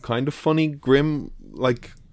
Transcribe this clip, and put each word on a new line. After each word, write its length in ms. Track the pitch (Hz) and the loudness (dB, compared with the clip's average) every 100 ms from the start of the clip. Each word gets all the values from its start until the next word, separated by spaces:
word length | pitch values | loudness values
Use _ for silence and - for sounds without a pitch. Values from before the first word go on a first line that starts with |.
kind 260 | - 117 139 | -4 -2 -2
of 60 | |
funny, 340 | - 160 160 156 | -2 0 2 0
grim, 640 | 143 127 135 151 147 - - - | -2 4 4 4 -2 -6 -12 -16
like, 400 | - 127 120 - - - | -2 0 0 -6 -20 -20